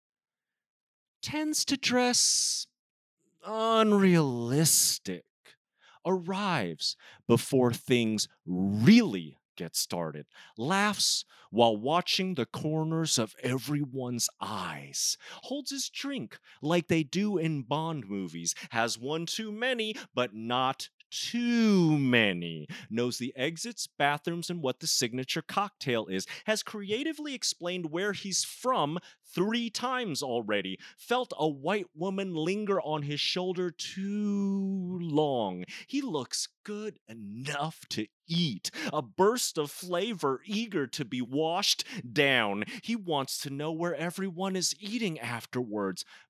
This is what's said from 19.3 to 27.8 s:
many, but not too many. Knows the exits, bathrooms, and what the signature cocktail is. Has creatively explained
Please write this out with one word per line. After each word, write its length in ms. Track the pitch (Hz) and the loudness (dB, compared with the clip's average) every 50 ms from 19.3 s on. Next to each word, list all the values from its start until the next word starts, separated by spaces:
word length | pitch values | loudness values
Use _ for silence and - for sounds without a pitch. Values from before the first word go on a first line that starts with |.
| - - 220 214 | -6 -6 -6 -6
many, 420 | 208 220 240 262 254 233 220 220 214 - - - - | -6 -4 -2 -2 -2 -2 -2 -4 -4 -8 -10 -6 -2
but 180 | - 123 - 104 | -2 -2 -2 -2
not 560 | 110 113 117 123 127 131 131 135 - - - _ _ _ - | -8 -4 -2 0 2 2 2 0 -2 -8 -14 _ _ _ -12
too 840 | - - - - - 240 240 240 240 233 226 214 202 185 170 156 151 147 | -10 -8 -6 -4 -2 0 0 2 4 6 6 6 8 8 8 6 6 4
many. 680 | 139 127 123 117 110 101 92 87 87 85 82 80 76 - - - - - | 4 6 6 6 6 6 2 0 -4 -6 -6 -8 -10 -12 -14 -14 -10 -6
Knows 280 | 107 117 123 123 117 | -2 -2 -2 -2 -2
the 160 | - 123 131 - | -4 -6 -8 -4
exits, 500 | 131 127 156 170 160 - 233 226 - - | -4 -4 -4 -4 -6 -10 -10 -8 -10 -10
bathrooms, 640 | - _ - 147 143 143 147 - 175 170 175 170 - | -10 _ 0 0 2 0 0 -2 -4 -4 -4 -4 -6
and 120 | 175 175 | -6 -2
what 180 | 147 127 127 - | -2 -2 -2 -2
the 80 | - | -2
signature 540 | 156 - - 131 113 113 127 131 - - 165 | 0 0 0 0 0 -2 -4 -4 -4 -4 -6
cocktail 680 | - - - 196 202 196 _ - - 135 120 113 104 | -4 -4 -2 -2 -2 -2 _ -8 -2 0 0 0 0
is. 180 | - 95 95 - - - - - | 0 -2 -4 -4 -4 -10 -8 -2
Has 180 | - 220 214 - | -2 -2 -2 -2
creatively 720 | - - 214 202 190 208 247 294 320 302 302 302 294 269 | -8 -8 -8 -6 -4 -2 -2 -2 -4 -4 -6 -8 -8 -8
explained 560 | 233 - - - - 165 175 180 185 | -4 -4 -4 -4 -4 -4 -4 -4 -4